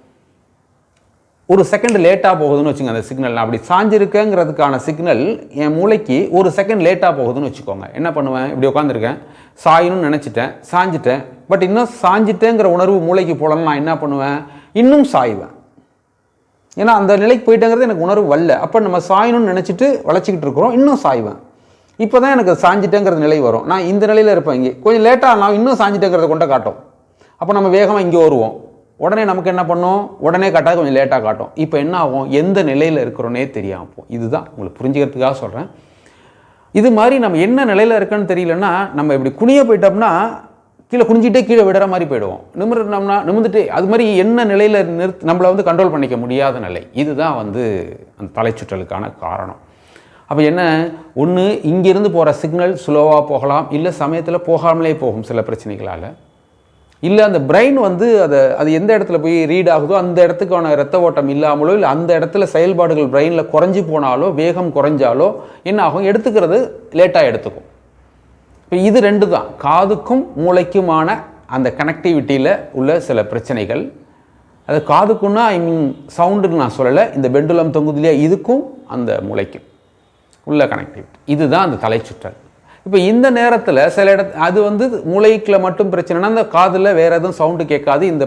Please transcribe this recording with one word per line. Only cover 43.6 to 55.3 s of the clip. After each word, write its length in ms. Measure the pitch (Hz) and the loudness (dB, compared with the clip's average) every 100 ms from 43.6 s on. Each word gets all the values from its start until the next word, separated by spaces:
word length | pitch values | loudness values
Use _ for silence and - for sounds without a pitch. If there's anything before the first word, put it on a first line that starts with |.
| 180 - | 0 -2
அது 80 | 190 | 0
மாதிரி 140 | 226 226 190 | 2 2 2
என்ன 220 | 202 240 220 | 2 2 2
நிலையில 240 | 196 214 208 170 170 | 2 2 2 0 -2
நிறுத்-, 300 | 185 185 160 | -4 -4 -2
நம்மளை 200 | 175 185 | 2 2
வந்து 160 | 185 175 | 2 0
கண்ட்ரோல் 240 | 170 185 | 2 0
பண்ணிக்க 240 | 156 135 120 | 0 -4 -4
முடியாத 360 | 120 127 139 123 95 | -4 -2 -2 -4 -8
நிலை. 160 | 87 - 123 | -10 -10 -6
இதுதான் 340 | 151 139 160 127 | -4 -2 -4 -4
வந்து 220 | 104 107 117 98 82 - - _ | -6 -6 -4 -4 -8 -14 -20 _
அந்த 120 | 98 - | -12 -4
தலைச்சுற்றலுக்கான 760 | 113 113 - 95 90 92 107 - 85 | -4 -4 -10 -10 -8 -10 -10 -12 -10
காரணம். 360 | 92 92 - _ _ _ - _ _ _ | -10 -10 -14 _ _ _ -20 _ _ _
அப்ப 140 | 147 151 | 0 0
என்ன, 120 | 175 175 160 170 - - 123 | 2 0 0 -2 -8 -12 -4
ஒண்ணு 220 | 156 180 196 214 151 | -2 0 0 -2 -2
இங்கிருந்து 400 | 180 185 196 208 170 | 2 2 2 2 2
போற 160 | 151 147 | 0 0
சிக்னல் 340 | 160 170 180 175 - | -4 -2 -2 -2 -2
ஸ்லோவா 320 | 147 151 151 147 | 2 4 2 2
போகலாம், 360 | 139 139 147 160 147 | -2 0 -2 -2 -4
இல்ல 160 | 175 151 | -4 -4
சமயத்துல 360 | 143 165 165 170 175 | -4 -4 -4 -6 -2
போகாமலே 440 | 165 165 165 165 160 127 | 0 2 0 0 -2 -4
போகும் 240 | 107 110 | -6 -6